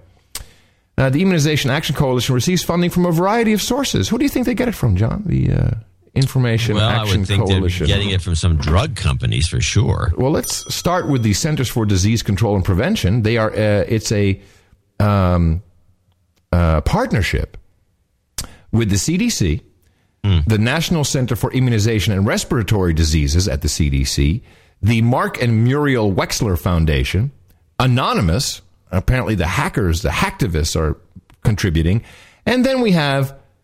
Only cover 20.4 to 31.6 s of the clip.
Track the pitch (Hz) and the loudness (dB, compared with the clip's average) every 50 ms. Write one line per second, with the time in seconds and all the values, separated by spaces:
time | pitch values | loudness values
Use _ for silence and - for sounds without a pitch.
20.4 | 73 90 107 101 107 123 139 165 160 - 180 160 139 - - 143 123 117 120 - | 2 2 2 2 2 0 0 0 0 0 0 0 0 -2 -2 -2 -2 -2 -2 -2
21.4 | - 123 - 127 127 127 120 107 101 117 117 107 90 - 101 95 98 113 170 208 | -2 -2 0 0 2 2 2 2 2 2 2 0 0 0 0 2 2 0 0 -2
22.4 | - - 165 123 101 - - 101 92 87 80 76 82 76 78 80 73 69 76 87 | -2 -2 -2 -2 0 0 0 2 2 2 2 2 2 2 2 2 2 2 2 0
23.4 | 90 101 65 71 - 76 - - 82 69 69 69 67 - - - 71 73 85 127 | 0 0 -2 -2 -4 -4 -2 0 0 0 0 0 0 0 0 0 0 0 0 -2
24.4 | - - - _ _ _ _ _ 92 104 120 113 113 117 123 151 196 202 - - | -6 -12 -20 _ _ _ _ _ 0 0 2 2 2 2 2 0 0 -2 -4 -2
25.4 | 127 117 113 110 117 123 135 147 147 143 131 117 107 101 92 117 151 - - - | 0 0 2 2 2 2 2 0 0 0 0 2 0 0 0 0 -2 -2 -2 -2
26.4 | 131 110 90 82 - 98 87 82 80 78 73 67 64 - - 92 117 143 - - | -2 0 -2 0 0 0 0 2 2 2 2 0 0 0 -2 -2 -2 -2 -6 -10
27.4 | _ _ _ _ _ _ _ - 120 127 123 127 143 208 247 220 117 80 80 117 | _ _ _ _ _ _ _ -2 0 2 2 2 0 0 0 0 0 0 0 0
28.4 | 131 - - - - _ _ _ _ - - 92 - - 123 127 107 85 110 90 | -2 -4 -8 -12 -16 _ _ _ _ -6 -6 -4 0 0 0 0 0 -2 -2 -2
29.4 | 85 82 92 107 151 190 - - 104 87 82 80 - 69 - - - 196 - - | -2 -2 -2 -2 -4 -2 -2 -2 0 0 0 0 -2 -2 -2 -2 -2 -4 -2 -2
30.4 | - 98 82 78 73 - - 80 80 78 78 - - _ - - - _ - _ | -2 -2 0 -2 -2 -2 -2 -2 0 -2 -2 -4 -10 _ -20 -20 -20 _ -10 _
31.4 | - 117 110 - | -2 -2 0 0